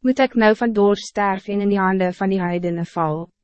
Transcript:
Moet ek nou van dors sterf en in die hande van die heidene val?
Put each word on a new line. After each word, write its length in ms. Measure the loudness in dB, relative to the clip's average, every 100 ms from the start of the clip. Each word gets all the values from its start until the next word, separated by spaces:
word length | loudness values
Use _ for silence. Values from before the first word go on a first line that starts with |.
Moet 180 | -2 0
ek 140 | 0
nou 200 | 4 2
van 180 | 2 0
dors 360 | 2 2 2 -4
sterf 400 | -4 -2 -2 -4
en 120 | -2
in 80 | 0
die 120 | 2
hande 320 | 0 0 -2
van 160 | -2 -2
die 120 | -2
heidene 440 | -2 -2 -4 -4
val? 460 | -6 -4 -2 -4 -8 _